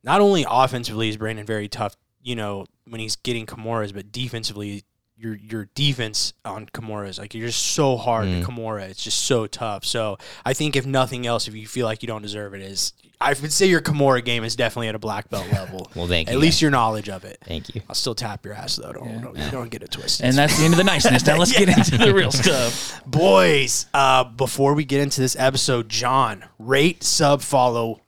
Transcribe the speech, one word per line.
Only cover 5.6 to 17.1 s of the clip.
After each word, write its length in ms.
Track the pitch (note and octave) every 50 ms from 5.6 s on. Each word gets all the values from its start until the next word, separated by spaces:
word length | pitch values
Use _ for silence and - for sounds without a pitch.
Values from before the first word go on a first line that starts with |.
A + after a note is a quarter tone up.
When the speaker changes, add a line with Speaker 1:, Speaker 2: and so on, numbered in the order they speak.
| G#2 G#2 _
Speaker 1:
defense 580 | - D3 C#3+ C3+ B2+ A#2+ A2 G#2 - - - - _ _
on 220 | A2 F#2+ G#2+ G#2+
Kimuras, 500 | - - - A2+ A2 G#2+ G#2 G2+ G2 F#2
like, 160 | F#2 G2+ G#2 -
you're 140 | A2 A#2
just 180 | A#2+ A2+ - -
so 280 | - - - D3 C3+ B2+
hard 320 | A#2 G#2+ B2 A#2 A2+ G#2
Speaker 2:
Mm. 140 | F#2 F2+ F2 F2
Speaker 1:
to 60 | F#2
Kimura. 300 | B2 A#2 A2+ A2 A2 G#2 F#2+ F#2+
It's 120 | G2 - -
just 160 | A2 - - -
so 240 | - C#3 A#2 A2
tough. 380 | G2+ - - B2 A2 G2+ G2 -
So 320 | - - A#2 A2 G#2+ G2 - - - - - -
I 80 | B2+ C3+
think 220 | - D#3 D3+ -
if 100 | C3+ B2
nothing 400 | C3+ C3+ C3+ C3 A#2 C3 B2 B2
else, 220 | A#2 A#2 A2 -
if 80 | A2 G#2+
you 100 | A2 G#2+
feel 180 | - - B2+ A#2+
like 180 | A2 A2 - -
you 40 |
don't 140 | A#2 A2 G#2+
deserve 320 | G#2 G#2 G#2 G#2 G#2 G2+ G2
it, 80 | G2
is 300 | F#2+ F#2+ G2 F2+ - - _ _ _ _ _ _
I 80 | A#2+ C3
would 240 | C#3+ C#3 C#3+ D#3 -
say 120 | - G3
your 120 | F#3+ F3 D#3+
Kimura 440 | - - D3 D3 C#3 C#3 B2+ B2 A#2+
game 200 | B2 A#2+ A#2 A2+
is 140 | A2+ A2
definitely 320 | - B2 - - B2 A#2 A2
at 40 | G#2+
a 40 | G#2+
black 300 | A2 G#2+ G2+ G2+ - _
belt 200 | - G2+ F#2 F#2
Speaker 2:
<laughs> 40 | G#2+
Speaker 1:
level. 360 | G2 F#2+ - F#2+ F#2 F2+ - -
Speaker 2:
Well, 100 | E2 F2
thank 220 | F2 F2 E2 D#2+
Speaker 1:
At 60 | - B2
Speaker 2:
you, 60 | C3+
Speaker 1:
least 160 | D3+ E3 D#3
Speaker 2:
guys. 60 | - D#3+
Speaker 1:
your 80 | D3+
knowledge 360 | C#3 B2+ A2+ A2+ A2 G#2+ F#2+
of 160 | G#2